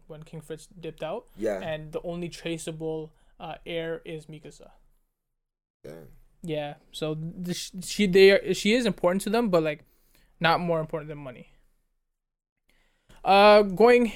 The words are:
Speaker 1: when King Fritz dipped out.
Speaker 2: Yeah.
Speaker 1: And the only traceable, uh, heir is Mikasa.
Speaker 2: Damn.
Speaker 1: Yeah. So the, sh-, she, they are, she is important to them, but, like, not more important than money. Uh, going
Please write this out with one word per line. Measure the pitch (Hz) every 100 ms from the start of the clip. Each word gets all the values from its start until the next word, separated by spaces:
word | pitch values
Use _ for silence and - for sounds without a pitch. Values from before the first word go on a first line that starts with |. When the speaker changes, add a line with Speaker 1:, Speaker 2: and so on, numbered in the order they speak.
| -
Speaker 1:
when | 156
King | 156 160
Fritz | 156 160 - 180
dipped | 160 156
out. | 156 214 - -
Speaker 2:
Yeah. | 214 190
Speaker 1:
And | 175 156 156
the | 160
only | 175 170 170
traceable, | - 170 165 170 156 160 160 156 _ _ -
uh, | 165 - -
heir | 165 165 165
is | - 156 151
Mikasa. | 151 143 - - _ _ _ _ _ _ _ _ _ _ _
Speaker 2:
Damn. | - 80 - - _ _
Speaker 1:
Yeah. | 170 151 147 151 _
So | - 156 156
the, | 165 185 175
sh-, | 175 - 185
she, | - - 202
they | 190 196
are, | 196 -
she | 185 208
is | 247
important | 226 - 175 190
to | 202
them, | 220 233
but, | 175
like, | 156 151 _ _ _ _ _ -
not | 165 165
more | 175 160
important | 156 160 151
than | 147
money. | 139 117 - _ _ _ _ _ _ _ _ _ _ _ _ _ _ _ _ -
Uh, | - 196 208 208
going | 202 180 240 247 226